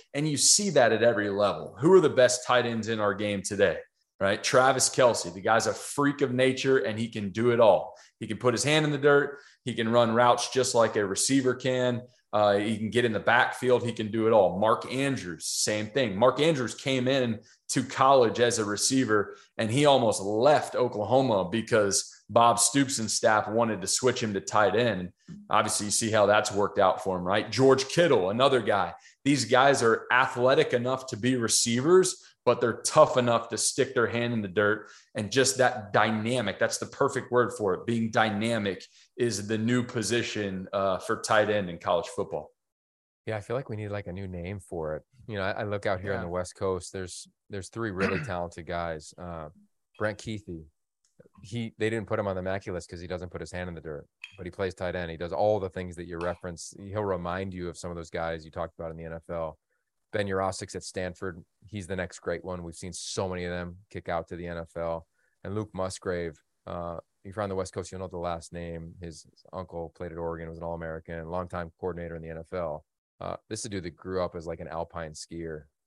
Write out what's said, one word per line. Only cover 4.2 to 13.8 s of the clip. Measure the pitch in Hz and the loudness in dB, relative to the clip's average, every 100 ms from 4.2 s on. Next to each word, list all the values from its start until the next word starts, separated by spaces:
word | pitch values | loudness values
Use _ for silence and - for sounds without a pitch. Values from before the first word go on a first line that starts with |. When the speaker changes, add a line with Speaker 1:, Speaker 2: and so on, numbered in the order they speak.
| 98 107 | 0 0
Speaker 1:
Travis | - 127 131 131 - | 2 4 6 4 2
Kelce, | - 123 107 90 | 4 4 4 -4
the | 92 | -4
guy's | 101 113 107 | 2 2 2
a | - | -4
freak | - - 143 139 | -6 -2 0 2
of | 135 | 0
nature | 123 131 131 135 131 | 2 2 2 2 2
and | - 107 | 2 -4
he | 117 | -4
can | 113 101 | -4 -6
do | 95 120 | 0 2
it | 117 | 6
all. | 113 85 - - - - | 6 6 0 -14 -20 -14
He | 104 | -10
can | 104 | -2
put | 123 110 | 0 0
his | |
hand | 139 156 | 2 2
in | 151 | 2
the | 143 | 2
dirt. | 143 143 143 - - _ | 4 4 2 -4 -18 _
He | 127 117 | -8 -4
can | 113 | 2
run | 120 117 | 4 4
routes | 113 120 113 - | 6 6 4 2
just | 131 123 | 0 2
like | 120 113 113 | 4 4 2
a | 101 | -2
receiver | 95 - 135 127 | 0 2 2 2
can. | 123 131 127 123 117 - _ _ | 0 -2 0 0 -2 -6 _ _
Uh, | 107 104 101 | 2 4 4
he | 104 104 | 2 -2
can | 110 | -2
get | 120 120 | 0 2
in | |
the | 104 | 0
backfield. | - 120 123 - 123 120 | 4 4 4 0 2 2